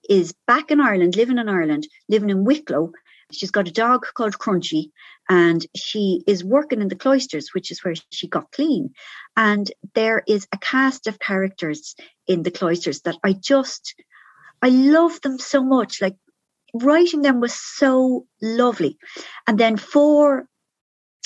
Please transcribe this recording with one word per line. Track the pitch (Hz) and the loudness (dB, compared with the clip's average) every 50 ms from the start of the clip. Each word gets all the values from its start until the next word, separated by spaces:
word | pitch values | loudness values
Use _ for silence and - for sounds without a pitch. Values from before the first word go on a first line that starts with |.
| - - | -2 2
is | 202 190 170 165 - _ _ | 2 2 2 0 -6 _ _
back | - 247 294 302 - | 0 0 0 0 0
in | 302 294 | 2 2
Ireland, | 285 233 202 185 175 180 180 | 2 2 2 2 2 2 2
living | 208 240 240 254 | 0 0 0 0
in | 240 226 | -2 -2
Ireland, | 214 196 180 160 156 151 147 151 - _ _ _ - | -2 -2 -2 0 0 -2 -4 -6 -10 _ _ _ -2
living | 208 214 202 202 | 0 0 0 0
in | 196 190 196 | 0 2 2
Wicklow. | 233 294 302 - - 165 147 165 165 - _ _ _ _ _ _ _ | 2 0 0 -2 -4 -2 -2 -2 -4 -8 _ _ _ _ _ _ _
She's | - - 196 190 | -12 -12 -8 -4
got | - 208 190 | -2 -2 -4
a | 175 | -2
dog | 165 220 226 240 254 240 233 - - | -2 -2 2 2 2 0 -2 -6 -8
called | - 226 214 196 - | -6 -4 -4 -6 -6
Crunchy, | - 233 196 175 175 - 160 156 151 - _ _ - - - _ _ - | -4 -2 -2 -2 -2 -2 -4 -4 -4 -6 _ _ -20 -20 -20 _ _ 0
and | 185 175 170 170 165 165 160 - - | 2 4 4 4 2 0 -4 -8 -12
she | - - - - 214 202 190 185 175 - | -14 -12 -8 -4 -2 -2 0 -2 0 0
is | - 202 175 180 | 0 -2 -2 0
working | 190 240 285 294 302 254 214 | 0 0 0 0 -2 -4 -4
in | 208 | -4
the | 190 190 | -4 -6
cloisters, | 190 - 269 277 262 262 - - 151 151 - - | -4 0 0 0 0 0 -4 -8 -10 -10 -8 -8
which | 185 - - | -10 -8 -8
is | 180 - - | -12 -10 -8
where | 185 160 165 - _ | -8 -8 -8 -10 _
she | - - - | -14 -14 -10
got | 165 - - - _ | -6 -6 -6 -8 _
clean. | - - 294 320 269 180 - - - - - - - - - - _ | -6 -4 -2 -2 -2 -2 -4 -6 -10 -16 -20 -20 -20 -20 -20 -6 _
And | 220 220 208 208 208 202 - - - - 196 - | 0 0 2 0 0 -2 -6 -10 -14 -20 -6 -2
there | 226 220 220 226 - - | -2 0 0 0 -2 0
is | - 214 202 - - | 0 -2 -2 -2 -6
a | - | -12
cast | 196 - - 262 262 269 269 262 - - | -10 -6 -4 0 0 0 0 -2 -4 -8
of | 220 202 - | -10 -10 -8
characters | - - 196 190 190 190 190 - 180 156 151 151 - - - - - - _ _ _ | -6 -4 -2 -2 -2 -4 -6 -6 -8 -8 -8 -8 -12 -18 -20 -20 -20 -20 _ _ _
in | - 185 170 160 | -2 -2 -2 -2
the | 175 | -4
cloisters | 175 - 190 165 170 175 - 165 139 - | -6 -4 -2 -2 -2 -2 -2 -6 -8 -6
that | - 170 165 - - | -6 -8 -6 -2 -2
I | 196 190 | -2 -2
just, | 190 - - 277 269 262 - - - - - - - _ _ _ - - - _ _ _ - _ _ - | -2 0 0 0 0 0 -2 -8 -14 -16 -18 -18 -20 _ _ _ -20 -20 -20 _ _ _ -20 _ _ 2
I | 254 | 4
love | 254 254 262 277 302 330 339 330 330 - | 4 6 6 6 6 6 4 2 0 -4
them | - 277 262 | -6 -8 -8
so | 254 - - - 277 262 | -8 -4 -2 0 0 2
much. | 262 269 254 208 196 - - | 2 2 0 0 -2 -4 -4
Like, | 202 190 196 _ _ _ _ _ _ _ _ _ _ _ - | -4 -4 -6 _ _ _ _ _ _ _ _ _ _ _ -8
writing | 233 240 277 302 330 349 349 330 294 | -2 2 2 4 4 4 2 2 0
them | 277 277 254 240 | 2 2 2 2
was | 233 240 - | -2 -4 -6
so | - - - - - 285 269 262 262 262 262 254 247 - _ _ _ | -10 -14 -16 -4 0 2 2 4 4 2 2 0 -2 -6 _ _ _
lovely. | 214 220 226 233 247 247 220 - 165 139 - _ - - - - - - - - - | -8 -4 0 0 2 0 0 0 -2 -4 -4 _ -16 -20 -20 -18 -18 -18 -20 -8 -4
And | - 214 | -2 2
then | 208 226 226 220 | 2 2 2 0
four | 196 - - - 294 294 302 294 294 294 285 277 262 262 - _ _ _ _ _ _ _ _ _ _ _ _ _ _ - | -2 -4 0 2 4 6 6 6 6 4 4 2 0 -4 -12 _ _ _ _ _ _ _ _ _ _ _ _ _ _ -20